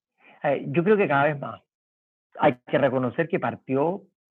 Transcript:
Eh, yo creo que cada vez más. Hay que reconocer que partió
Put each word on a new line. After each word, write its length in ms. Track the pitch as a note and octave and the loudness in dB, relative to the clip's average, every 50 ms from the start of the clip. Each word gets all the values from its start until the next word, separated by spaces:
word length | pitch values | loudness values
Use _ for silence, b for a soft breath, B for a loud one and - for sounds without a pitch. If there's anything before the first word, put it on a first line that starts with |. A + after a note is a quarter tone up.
| _ _ _ _ b b b b b | _ _ _ _ b b b b b
Eh, 200 | D3 C3+ - - D3 | -2 -2 -2 -4 -4
yo 160 | C3 E3+ E3 | -2 0 4
creo 120 | G#3 A3 | 4 4
que 120 | G3 G3+ D3 | 4 4 2
cada 160 | D3 C#3 C#3+ | 2 2 2
vez 160 | D#3 D3 C#3 | 2 0 -4
más. 220 | C#3 A#2 G#2+ - _ _ _ _ _ _ _ _ _ _ _ _ _ _ - - | -8 -12 -14 -16 _ _ _ _ _ _ _ _ _ _ _ _ _ _ -4 0
Hay 180 | D3 D3+ A#2+ - _ | 2 2 2 0 _
que 120 | - - D3 | -4 -2 0
reconocer 500 | C#3+ C3 B2+ C3 B2+ A#2+ - - E3 D#3+ | 2 2 2 0 -2 -2 -2 -4 -4 -2
que 120 | F#3+ - | -2 -4
partió 600 | - A#2+ - - _ - C3 C3+ D3 E3 F#3+ G3 G3 _ _ _ _ _ | -4 -4 -6 -6 _ -4 -2 0 0 -2 -4 -6 -10 _ _ _ _ _